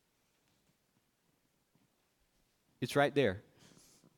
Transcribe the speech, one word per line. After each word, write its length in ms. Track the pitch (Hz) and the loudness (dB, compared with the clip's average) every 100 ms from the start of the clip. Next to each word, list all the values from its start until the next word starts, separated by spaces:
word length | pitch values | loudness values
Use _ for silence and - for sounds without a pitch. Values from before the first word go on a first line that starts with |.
| _ _ _ _ _ _ _ _ _ _ _ _ _ _ _ _ _ _ _ _ _ _ _ _ _ _ _ - | _ _ _ _ _ _ _ _ _ _ _ _ _ _ _ _ _ _ _ _ _ _ _ _ _ _ _ -10
It's 140 | 123 143 | -2 0
right 200 | 143 143 | 2 2
there. 260 | 117 98 - - - - - - - | 0 -2 -10 -20 -20 -20 -20 -20 -20